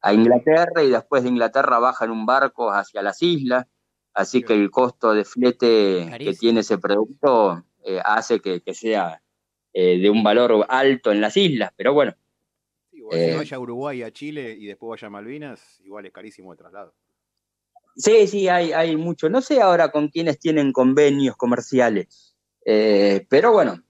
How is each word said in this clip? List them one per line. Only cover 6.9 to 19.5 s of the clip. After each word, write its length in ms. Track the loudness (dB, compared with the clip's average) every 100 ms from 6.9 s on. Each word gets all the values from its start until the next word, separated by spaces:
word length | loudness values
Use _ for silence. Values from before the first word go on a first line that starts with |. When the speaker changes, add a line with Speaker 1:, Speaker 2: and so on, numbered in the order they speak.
| -2 -2 -2 2 4 2 -2 -12 _
Speaker 1:
eh, 160 | -8 -6
hace 340 | -2 -2 0 -4
que, 220 | -2 -8
que 140 | -8
sea, 460 | -10 -4 -2 -4 -8 _ _ _ _ _
eh, 260 | 0 2 4
de 80 | 2
un 120 | 2
valor 440 | 2 2 4 2 2
alto 420 | 0 0 0 0
en 80 | -2
las 160 | 0 0
islas, 360 | 0 -2 -6 _
pero 160 | -2
bueno. 200 | 0 0 -4 _ _ _ _ _ _ _
Speaker 3:
Sí, 80 | -20
igual 200 | -8 -2
si 60 | -2
Speaker 1:
Eh, 60 | -2
Speaker 3:
vaya 200 | -8 -12
a 40 |
Uruguay, 420 | -12 -10 -10 -10
a 100 | -14
Chile 440 | -14 -14 -12 -14 -14
y 80 | -18
después 240 | -16 -14 -14
vaya 80 | -16
a 20 |
Malvinas, 680 | -16 -16 -16 -16 -20 _ _
igual 220 | _ -20 -20
es 60 |
carísimo 400 | -20 -20 _ -20
el 60 | -20
traslado. 360 | -20 -20 -20 _ _ _ _ _ _ _ _ _ _ -4
Speaker 1:
Sí, 300 | 2 4 4
sí, 200 | 0 0
hay, 240 | 0 0
hay 240 | -2 -2 -2
mucho. 320 | -6 -4 -2
No 140 | -2
sé 180 | 0